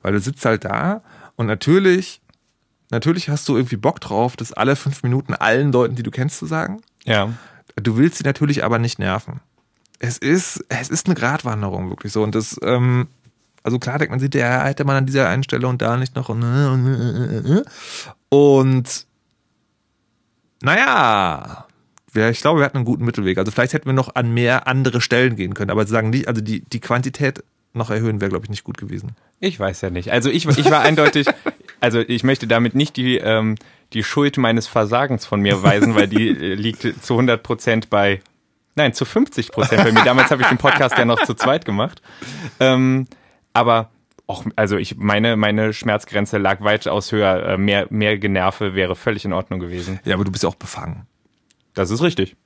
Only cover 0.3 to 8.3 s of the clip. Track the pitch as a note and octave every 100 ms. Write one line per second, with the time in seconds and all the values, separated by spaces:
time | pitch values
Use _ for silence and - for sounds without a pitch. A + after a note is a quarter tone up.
0.3 | C#3 B2 A2 - G2 E3+ G#3+ _ - -
1.3 | - A2+ G#2+ - F3+ G3 F3+ F#3 - _
2.3 | _ _ _ _ _ _ A#2 D3 F3 E3
3.3 | D3 - B2 B2+ G#2+ C3 - - G#2 B2
4.3 | - A2+ - A#2+ C#3 - C#3 B2 B2+ C#3
5.3 | - G2 A#2 C#3+ B2 A#2+ B2 A#2 - C3
6.3 | - D#3 D#3+ D#3+ G#3 _ _ - G#2+ G2+
7.3 | A#2 - - _ - G#2+ A2 D#3 - C#3+